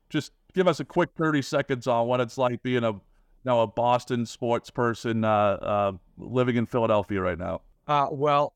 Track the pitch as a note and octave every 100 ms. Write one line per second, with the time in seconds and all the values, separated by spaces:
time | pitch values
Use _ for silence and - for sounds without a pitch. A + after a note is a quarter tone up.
0 | _ D3+ - _ _ F#3 F3+ D#3+ D#3 -
1 | E3+ - D#3 D3+ C3 D3 C#3+ C3 B2 A#2
2 | A#2 B2 A#2+ - B2 A#2+ B2+ B2 A#2 G2+
3 | - _ _ _ B2+ A#2+ A2 A2 A#2+ B2
4 | - B2 A#2 - A#2+ A#2 - - A#2+ A2+
5 | A#2+ A2+ A2 G#2+ G#2 G2 - G#2 G2+ F#2+
6 | - - F2+ B2 B2 A#2+ A2+ B2+ A2+ G#2+
7 | G2 G2+ F2+ E2+ F2+ F2 - _ - D3
8 | C#3 C#3+ D3 C#3+ C#3+